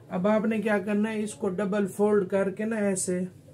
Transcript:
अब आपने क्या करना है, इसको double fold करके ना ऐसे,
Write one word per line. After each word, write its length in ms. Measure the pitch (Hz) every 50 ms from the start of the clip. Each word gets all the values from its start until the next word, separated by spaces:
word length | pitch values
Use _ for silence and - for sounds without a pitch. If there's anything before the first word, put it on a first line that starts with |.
| - -
अब 160 | 190 180 185 208
आपने 300 | 220 214 214 220 226 208
क्या 200 | 196 220 208 202
करना 280 | 185 214 208 208 214 226
है, 140 | 220 214
इसको 260 | 214 208 - - 214 196
double 360 | 180 185 190 185 208 208 202 185
fold 400 | - 202 208 214 214 208 185 180
करके 360 | 202 190 196 190 185 208 214
ना 140 | 226 226 214 202 202
ऐसे, 380 | 185 190 - 185 180 180 185 185 - - - -